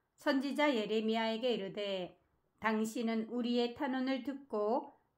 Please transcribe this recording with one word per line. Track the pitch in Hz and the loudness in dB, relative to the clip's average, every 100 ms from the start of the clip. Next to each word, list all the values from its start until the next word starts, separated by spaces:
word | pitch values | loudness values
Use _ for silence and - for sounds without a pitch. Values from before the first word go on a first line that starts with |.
| _ _ | _ _
선지자 | - 277 277 220 196 | 0 0 0 2 4
예레미야에게 | 247 202 220 220 226 226 226 247 | 4 2 2 2 2 2 0 0
이르되, | 214 190 202 202 190 180 - _ _ _ _ | 0 -2 -4 -2 -2 -4 -10 _ _ _ _
"당신은 | 214 220 220 220 226 226 220 | 0 2 0 -2 -2 -2 -2
우리의 | 240 240 240 240 240 | -2 0 2 0 -2
탄원을 | 277 262 254 269 | -2 -2 -2 -2
듣고 | 277 277 - 214 208 247 - - _ | -4 -8 -6 -2 0 0 -2 -12 _